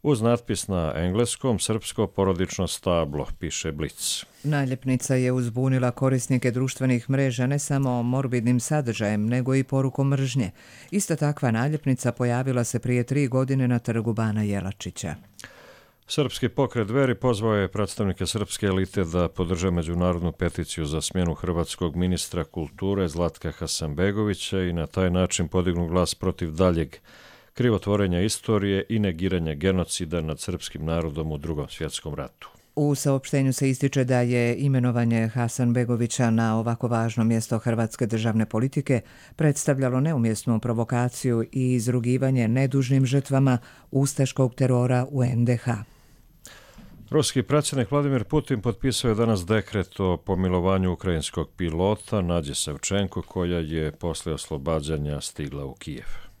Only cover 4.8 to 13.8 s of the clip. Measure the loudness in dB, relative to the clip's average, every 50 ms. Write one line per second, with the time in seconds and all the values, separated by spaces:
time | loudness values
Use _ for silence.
4.8 | 0 0 0 0 0 0 2 2 2 2 2 0 0 -2 -2 0 0 2 2 2
5.8 | 2 0 0 0 0 2 2 0 2 2 0 2 2 0 0 0 -2 -2 -2 -2
6.8 | 0 2 2 0 0 0 0 2 2 0 0 0 0 0 0 -2 -2 -2 0 0
7.8 | 0 0 0 0 0 0 0 0 0 0 -2 0 2 2 2 2 2 0 0 0
8.8 | 0 -2 -2 0 0 0 0 0 0 0 0 0 0 2 0 0 0 0 0 0
9.8 | 0 0 0 0 2 2 2 0 0 0 0 0 -2 -2 -6 -12 -20 -20 -20 -20
10.8 | -14 -4 -2 -2 0 0 0 0 0 0 0 0 0 0 2 2 0 0 -2 0
11.8 | 0 0 0 2 0 -4 0 0 0 0 0 0 0 0 0 0 -2 -2 -4 -4
12.8 | 0 0 0 0 0 0 0 0 2 2 2 0 2 2 2 2 4 2 2 2